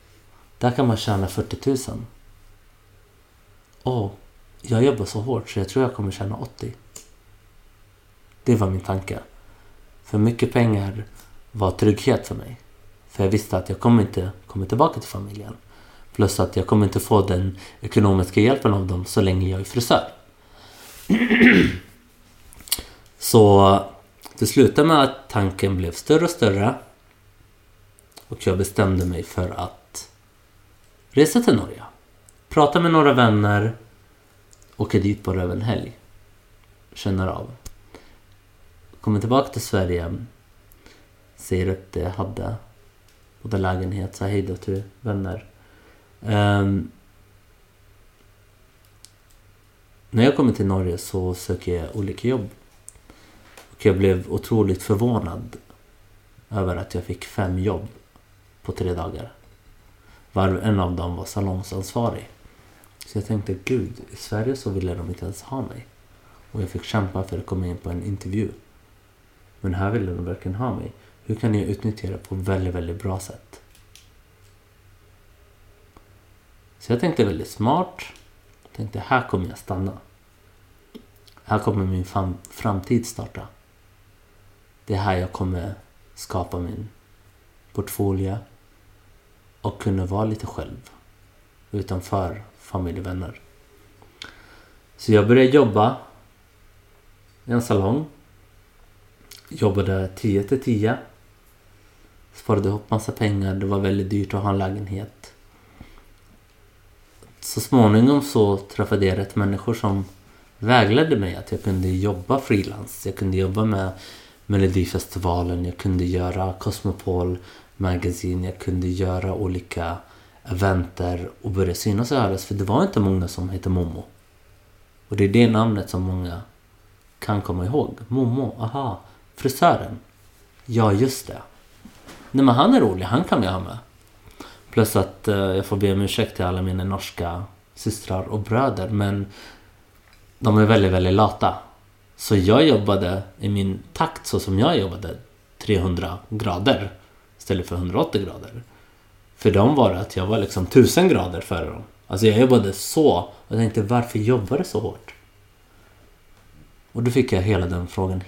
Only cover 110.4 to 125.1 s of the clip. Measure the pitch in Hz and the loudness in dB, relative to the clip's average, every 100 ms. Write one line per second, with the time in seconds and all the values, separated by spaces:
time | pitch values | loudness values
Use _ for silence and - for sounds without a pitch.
110.4 | _ - 110 123 101 120 160 123 92 87 | _ -6 4 4 6 4 4 0 -2 -6
111.4 | - 104 107 92 92 92 104 90 - 135 | -8 -6 -2 -2 0 0 -2 -4 -2 -2
112.4 | - 104 92 104 104 - 101 - 98 92 | 0 0 -2 -8 -14 -10 -10 -4 -2 0
113.4 | 95 101 110 101 95 92 - - - _ | 0 0 0 0 -4 -8 -16 -20 -20 _
114.4 | - 101 95 92 87 90 - 92 90 87 | -2 2 4 2 0 -2 -6 -4 -2 0
115.4 | 87 87 90 87 98 92 90 90 90 92 | -2 -2 -4 -4 -2 0 0 -2 -2 -4
116.4 | 95 92 107 - 101 87 - 90 90 90 | -4 -4 -6 -4 -6 -4 -2 -2 -2 -4
117.4 | - - - - 92 90 90 85 92 90 | -10 -20 -18 -4 -2 0 -2 -4 -4 -4
118.4 | 92 92 - 92 92 90 92 92 92 90 | -4 -6 -4 -2 -2 -2 -2 -2 -4 -2
119.4 | 95 90 - - 85 87 - - - _ | -2 -4 -6 -6 -6 -8 -12 -20 -20 _
120.4 | - 90 98 90 87 - 90 90 87 - | -8 0 2 2 -2 -4 -4 -4 -8 -10
121.4 | - 95 92 87 110 101 120 139 104 95 | -6 0 0 0 0 0 0 2 0 -2
122.4 | - 101 95 117 196 123 98 92 87 - | -4 -4 0 2 2 2 2 2 0 -4
123.4 | 90 92 95 92 85 - - - _ _ | -6 -4 -2 0 -2 -6 -14 -20 _ _
124.4 | _ _ _ _ _ _ - | _ _ _ _ _ _ -8